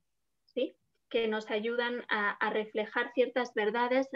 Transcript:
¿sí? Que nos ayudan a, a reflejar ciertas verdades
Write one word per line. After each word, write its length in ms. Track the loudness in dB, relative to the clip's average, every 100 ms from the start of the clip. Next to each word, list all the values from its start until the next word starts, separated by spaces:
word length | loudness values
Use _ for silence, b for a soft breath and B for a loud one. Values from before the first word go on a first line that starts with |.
| _ _ _ _ _
¿sí? 300 | -4 -4 -6 _ _ -4
Que 180 | 0 0
nos 220 | 0 -2
ayudan 540 | -2 -2 -2 -2 -2 -2
a, 220 | 0 0
a 180 | 0 0
reflejar 600 | -2 -2 -4 -2 -2 -2
ciertas 400 | 2 2 0 -2 0
verdades 520 | 0 2 2 2 0